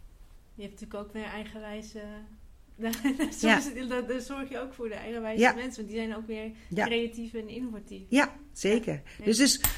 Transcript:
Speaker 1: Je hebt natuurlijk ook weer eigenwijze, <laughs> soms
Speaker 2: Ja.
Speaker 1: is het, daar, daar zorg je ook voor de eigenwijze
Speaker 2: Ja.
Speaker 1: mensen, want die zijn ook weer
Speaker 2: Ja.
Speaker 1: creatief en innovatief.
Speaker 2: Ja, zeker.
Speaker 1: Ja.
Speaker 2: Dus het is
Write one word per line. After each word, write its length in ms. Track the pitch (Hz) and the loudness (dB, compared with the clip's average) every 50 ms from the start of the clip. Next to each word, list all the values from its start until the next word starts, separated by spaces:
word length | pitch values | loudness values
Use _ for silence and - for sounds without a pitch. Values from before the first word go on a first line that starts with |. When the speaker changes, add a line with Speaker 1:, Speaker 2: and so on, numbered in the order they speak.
| - - - - - - - - - - - | -18 -18 -18 -20 -20 -20 -20 -20 -20 -20 -16
Speaker 1:
Je 60 | - 202 196 | -14 -12 -12
hebt 120 | 196 - | -12 -14
natuurlijk 260 | 220 - 214 202 208 202 | -12 -10 -10 -10 -10 -8
ook 60 | 208 | -8
weer 100 | 220 214 | -8 -8
eigenwijze, 760 | 202 196 214 214 214 220 220 214 208 208 214 214 220 - 214 208 208 208 214 214 214 214 - - - - - - - - - | -6 -8 -8 -8 -8 -10 -12 -10 -10 -8 -10 -10 -10 -12 -12 -12 -12 -12 -12 -14 -16 -16 -18 -18 -20 -20 -20 -20 -20 -8 -4
<laughs> 40 | 220 226 226 - - 277 262 269 | -2 -2 0 2 2 0 2 2
soms 240 | 311 - - - | 0 -2 0 2
Speaker 2:
Ja. 160 | - 226 220 196 | 6 6 6 6
Speaker 1:
is 80 | 269 | 4
het, 240 | 294 240 240 262 240 | 0 -4 -4 -4 -2
daar, 180 | 254 247 240 - | -2 -2 0 -2
daar 140 | 247 254 | -2 -4
zorg 280 | 226 - 277 277 269 269 | -4 -6 -8 -8 -8 -6
je 100 | 269 247 | -6 -6
ook 140 | 254 262 - | -8 -8 -8
voor 140 | - 240 226 | -8 -6 -6
de 60 | 208 | -6
eigenwijze 460 | - - 208 233 233 226 220 220 226 | -6 -8 -8 -6 -6 -4 -2 4 6
Speaker 2:
Ja. 120 | 226 247 233 | 6 6 6
Speaker 1:
mensen, 220 | 233 247 262 233 | 4 -2 -6 -6
want 120 | 226 220 196 | -8 -8 -6
die 100 | 208 226 | -4 -4
zijn 180 | 226 220 220 | -4 -4 -4
ook 120 | 214 220 220 | -6 -8 -8
weer 240 | 220 214 220 220 220 - - - | -8 -8 -8 -10 -10 -12 -12 -6
Speaker 2:
Ja. 160 | 175 185 214 | -2 0 2
Speaker 1:
creatief 480 | 226 233 233 233 233 233 233 233 226 233 | 2 2 2 0 0 -2 -6 -8 -8 -8
en 160 | 233 214 214 | -8 -8 -8
innovatief. 520 | 226 240 254 247 220 208 208 - 208 190 190 - | -8 -8 -8 -6 -8 -10 -12 -12 -14 -14 -2 4
Speaker 2:
Ja, 260 | - 269 294 285 - - - - - | 6 6 6 6 2 -6 -16 -16 -6
zeker. 480 | - - 190 214 240 226 - 156 143 - - - - | 0 4 4 4 4 4 2 -2 -4 -6 -10 -14 0
Speaker 1:
Ja. 80 | 208 | 2
Speaker 2:
Dus 120 | 208 226 226 | 4 6 8
het 100 | 277 277 | 8 8
is 140 | - - - - - | 6 6 4 2 2